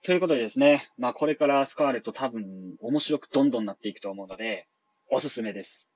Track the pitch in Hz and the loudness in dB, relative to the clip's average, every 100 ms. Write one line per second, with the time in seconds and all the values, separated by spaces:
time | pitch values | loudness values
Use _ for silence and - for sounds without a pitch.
0 | - 180 175 139 113 127 143 143 - - | 2 2 4 0 0 4 6 6 2 -6
1 | - - - 151 - 139 135 - 147 123 | -6 -2 -2 2 2 4 0 0 0 0
2 | 117 - 131 117 98 95 92 - 120 147 | -4 -6 -6 -6 -10 -12 -14 -12 -2 -2
3 | - 151 - 285 277 - - - 107 98 | 0 -2 0 2 4 2 -4 -6 -10 -8
4 | 101 98 95 95 113 185 - _ _ _ | -10 -10 -12 -10 -6 -8 -10 _ _ _
5 | _ 127 - - 220 196 190 - - | _ -2 -2 -6 -8 -8 -12 -18 -20